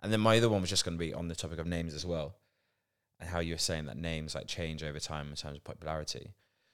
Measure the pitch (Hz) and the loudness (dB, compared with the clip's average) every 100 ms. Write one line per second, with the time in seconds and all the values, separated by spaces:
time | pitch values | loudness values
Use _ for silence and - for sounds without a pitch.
0 | 101 110 110 113 117 101 90 98 - 85 | 2 6 8 8 8 6 4 2 2 0
1 | 82 - 85 82 76 82 85 85 82 76 | -2 -4 -4 -4 -6 -4 -2 0 -2 -4
2 | 90 82 76 - _ _ _ _ _ _ | -2 -2 -2 -8 _ _ _ _ _ _
3 | _ _ 87 87 82 82 - 80 73 60 | _ _ -4 -2 0 0 0 0 -4 -6
4 | 82 80 78 - - - 82 78 76 73 | -4 -2 -4 -6 -6 -4 -4 -4 -6 -6
5 | - 76 73 73 76 71 - - 78 78 | -6 -6 -6 -8 -8 -10 -12 -10 -6 -4
6 | 78 - - - _ _ _ | -4 -8 -12 -18 _ _ _